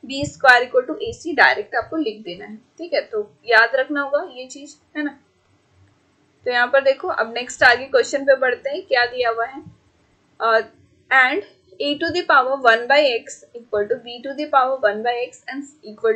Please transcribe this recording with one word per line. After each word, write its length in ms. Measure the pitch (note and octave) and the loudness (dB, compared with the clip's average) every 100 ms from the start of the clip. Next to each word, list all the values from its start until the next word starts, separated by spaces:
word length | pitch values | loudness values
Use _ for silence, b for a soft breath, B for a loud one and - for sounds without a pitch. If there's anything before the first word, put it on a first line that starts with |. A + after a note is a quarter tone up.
b 200 | A#3+ C4+ C#4+ | -10 -8 -8
square 380 | - C4 A#3+ | 2 6 6
equal 220 | B3+ B3+ B3+ | 4 0 -2
to 100 | D4+ | -4
एसी 300 | A4+ - E4 | -8 -8 -4
direct 400 | B3+ D#3 G3 G#3 | 2 2 2 -4
आपको 220 | B3 - D#4+ | -6 -6 -4
लिख 260 | B3 G#3 | -6 -8
देना 220 | F3+ F3+ | -12 -16
है, 120 | G#3 G#3+ _ - | -16 -20 _ -16
ठीक 160 | E4+ | -4
है। 60 | B3 | -4
तो 180 | - A3 G#3 _ A3+ | -2 -6 -8 _ 2
याद 300 | A3 A3+ C4 | 4 4 2
रखना 240 | D4 C#4+ | -2 -4
होगा 220 | C#4 C#4+ F4 | -2 -2 -4
ये 140 | B3 B3+ | -12 -16
चीज, 300 | C#4 C#4+ - _ D4+ | -18 -20 -20 _ -8
है 80 | |
ना। 140 | D4 - _ _ _ _ _ _ _ _ _ _ _ _ B3+ | -8 -10 _ _ _ _ _ _ _ _ _ _ _ _ -4
तो 40 | |
यहाँ 160 | B3 B3 | 0 2
पर 140 | C4+ | 4
देखो 260 | C4+ C4+ F4+ | 4 0 -2
अब 240 | - A3+ | -4 -4
next 280 | A#3+ B3 - | -6 -8 2
आगे 200 | C4 A#3+ C4+ | 2 2 0
question 380 | B3 A#3 C#4+ | 0 0 0
पे 120 | C#4 C4 | 2 2
बढ़ते 320 | B3+ B3 C#4 | 2 -2 -6
हैं, 120 | D#4+ | -8
क्या 200 | - B3 A#3+ | -2 -2 0
दिया 240 | B3 A#3+ | -2 -4
हुआ 160 | A3+ A#3 | -2 -6
है, 160 | C#4 - - _ _ _ _ _ - | -10 -18 -20 _ _ _ _ _ -4
uh, 220 | A3+ A3 G#3+ _ _ _ - | 0 0 0 _ _ _ 0
and 440 | C4 B3+ F4 - _ _ - | 2 4 0 -8 _ _ -6
A 80 | C#4+ | -4
to 140 | C#4+ E4 | -2 -4
the 120 | F4 E4+ | -2 2
power 280 | C#4+ B3+ C4+ | 2 2 2
one 240 | B3 A3+ A#3+ | 4 2 4
by 100 | D4 C#4+ | 4 4
x 280 | A3+ - - - | 0 -8 -20 -20
equal 280 | A#3+ - G#3 G#3 | -20 -6 -4 -2
to 80 | B3 | -6
B 100 | A#3 A#3+ | -8 -14
to 140 | C4+ | -10
the 100 | C#4 D4+ | -8 0
power 260 | C#4 B3+ C4 | 2 2 0
one 180 | G#3+ G#3+ | 0 0
by 100 | A#3+ A#3+ | -2 -4
x 200 | B3+ - - | -6 -12 -14
and 260 | C4+ C#4+ _ | -14 -14 _
equal 300 | G#3+ G#3+ A3+ | -20 -4 -2